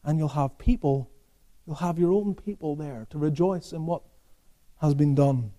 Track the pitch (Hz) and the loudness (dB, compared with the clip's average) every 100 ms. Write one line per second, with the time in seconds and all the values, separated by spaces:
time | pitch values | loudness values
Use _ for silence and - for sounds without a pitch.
0 | - 156 151 143 139 - - 247 147 135 | -2 -2 0 -2 -4 0 0 2 2 0
1 | 127 - _ _ _ - - 143 175 170 | -4 -16 _ _ _ -20 -14 -6 -4 2
2 | 175 196 202 190 - 202 156 147 151 120 | 2 2 0 -4 -8 -8 -6 -6 -8 -10
3 | 110 151 151 147 180 185 - 165 160 170 | -10 -4 -2 2 0 0 -6 -8 -6 -6
4 | - _ _ - _ _ - - 151 143 | -8 _ _ -20 _ _ -20 -2 0 4
5 | 147 139 139 131 110 | 4 4 4 2 -4